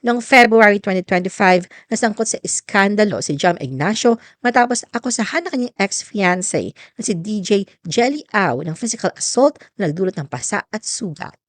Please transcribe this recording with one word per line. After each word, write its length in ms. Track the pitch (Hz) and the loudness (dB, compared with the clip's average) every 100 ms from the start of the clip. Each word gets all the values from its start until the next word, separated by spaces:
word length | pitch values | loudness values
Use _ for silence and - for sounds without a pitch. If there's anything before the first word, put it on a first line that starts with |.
Noong 160 | 240 240 | 0 -2
February 640 | 226 262 233 226 208 202 | 4 6 8 8 6 4
twenty 160 | 202 185 | 0 -4
twenty-five, 640 | 180 180 185 - 196 180 180 - _ | 0 -2 -2 0 4 4 0 -18 _
nasangkot 400 | 226 233 208 226 | -2 -2 0 -4
sa 80 | - | -4
iskandalo 800 | - - - 208 196 208 214 113 | -6 -8 -2 0 2 2 2 0
si 160 | - 147 | -4 0
Jam 160 | 180 170 | 0 0
Ignacio 560 | 127 131 160 220 240 233 - _ | -6 -4 -2 2 2 2 -4 _
matapos 400 | 240 247 240 240 - | 0 2 2 -2 -4
akusahan 560 | 240 254 233 214 311 349 | -8 -4 -4 -2 -4 -4
ng 40 | 262 | -4
kanyang 200 | 247 - | -4 -2
ex-fiancé 960 | 196 - - 202 185 180 180 156 95 - - - | -4 -4 -6 0 0 0 -2 -4 -4 -12 -20 -10
na 20 | 233 | -4
si 80 | 180 | -4
D 240 | 196 214 | -4 -6
J 240 | 180 202 196 _ 170 | 0 0 0 _ -4
Jelly 400 | 151 247 294 - 214 | 0 0 -2 -4 -2
Au 240 | 180 127 | 0 -2
ng 160 | 165 160 | -6 -6
physical 400 | 233 233 - - | -6 -4 -6 -4
assault 400 | - - 285 - - - | -4 2 2 2 -20 -4
na 80 | 180 | -4
nagdulot 320 | 165 185 170 | -2 -4 -4
ng 80 | 139 | -10
pasa 400 | 127 - 208 - | -8 -6 -6 -6
at 160 | 220 | -10
sugat. 560 | - - 202 147 - _ | -8 -8 -8 -10 -14 _